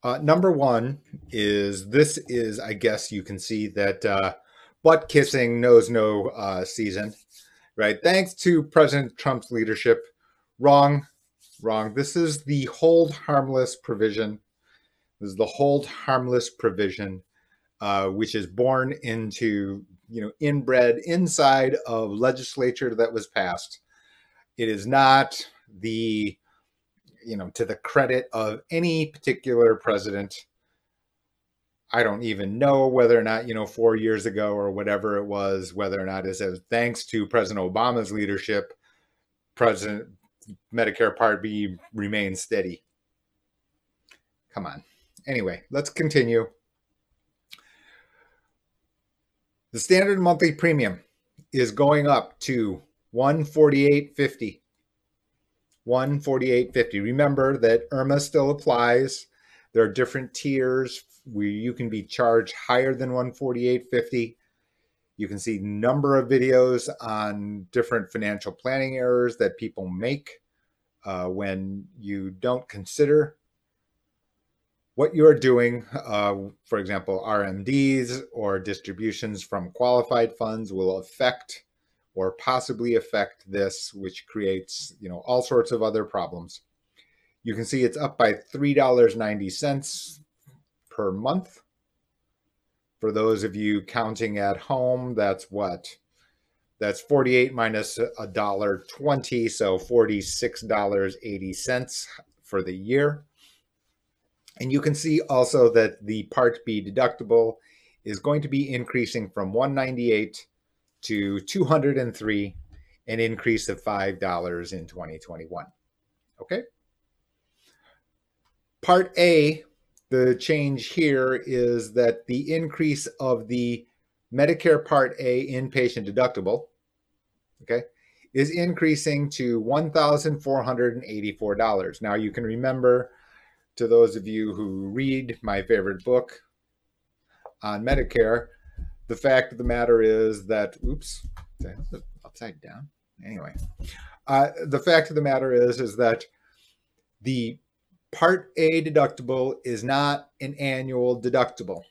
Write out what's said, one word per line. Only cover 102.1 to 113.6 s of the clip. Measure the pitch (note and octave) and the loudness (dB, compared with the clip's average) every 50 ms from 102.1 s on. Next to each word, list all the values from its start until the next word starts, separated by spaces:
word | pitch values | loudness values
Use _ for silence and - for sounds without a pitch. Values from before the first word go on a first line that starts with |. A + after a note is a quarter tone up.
| - - - _ _ _ _ | -18 -20 -20 _ _ _ _
for | - - G2 F#2 | -6 -6 -4 -4
the | F#2 F#2 | -4 -8
year. | F#2+ F#2+ G#2+ B2 C#3 C#3+ D3 D3+ D3 - _ _ _ _ _ _ _ _ _ _ _ _ _ _ _ _ _ _ _ _ _ _ _ _ - _ - | -10 -6 0 0 2 2 0 -2 -4 -12 _ _ _ _ _ _ _ _ _ _ _ _ _ _ _ _ _ _ _ _ _ _ _ _ -20 _ -8
And | B2+ C3 C3+ | -6 -2 -2
you | C#3+ | 0
can | C#3+ D#3 C#3+ | 0 0 -2
see | C#3+ - E3 D3+ D#3 D#3+ | -2 -2 0 0 0 2
also | - C#3+ B2+ B2+ B2 - C#3+ B2 A#2 A2+ | 2 2 2 2 4 6 6 6 8 8
that | A2+ A2 G#2+ - - G#2 | 6 4 4 0 -8 -8
the | G2+ A2 A2 G2 | -6 -6 -6 -6
Part | - - - B2+ A#2+ A#2 - - | -4 0 2 2 2 2 0 -6
B | - A2+ G#2+ F#2+ | -4 -4 -4 -4
deductible | G2+ G2 B2 B2+ A#2+ B2 - - G#2 A2+ A2+ A2+ A2+ A2+ _ _ _ _ _ _ _ _ _ _ | -4 -2 0 0 0 0 -4 -4 2 4 4 4 2 -2 _ _ _ _ _ _ _ _ _ _
is | - G#2+ G2 | -10 -10 -6
going | - D3 D3 D3+ D3 | -2 -2 -2 0 -2
to | C#3 | -2
be | C#3 C#3 C#3+ C3+ C3 | -2 -2 -2 -2 -4
increasing | B2 B2 - - B2+ A#2+ - - B2 G#2+ F#2 | -6 -6 -4 -4 -4 -4 -2 -4 -8 -8 -8
from | _ - G2+ F#2+ G2 | _ -6 -6 -2 0
one | A2+ C3 C#3 C#3 | 0 0 0 0
ninety-eight | C3+ C3 C3 C3 B2 A#2+ A#2+ A2+ G#2+ G#2+ G#2+ - - - _ _ _ _ _ _ _ _ _ _ _ - | -2 -4 -4 -4 -2 0 2 2 2 0 -4 -8 -18 -20 _ _ _ _ _ _ _ _ _ _ _ -8
to | - A2 G#2 G2+ G2 G2 G2+ | -6 -4 -2 -2 -2 -4 -4
two | F#2+ - - G3 F3+ | -6 -6 -2 0 2
hundred | C3 D#3 D#3 C3 C#3+ C#3 C3 | 4 4 2 2 2 0 0
and | C3 A#2+ A2+ | -2 -4 -6
three, | - G#2+ G#2+ G#2+ G2+ G2+ G2+ G2 - - - - - - _ _ _ _ | -6 -4 -2 -2 -2 -2 -4 -8 -14 -20 -20 -20 -20 -20 _ _ _ _
an | - A2+ A2+ | -8 -2 -2
increase | A2+ A2+ A2 - - - A2+ G#2+ | -2 -2 -2 -2 0 0 0 0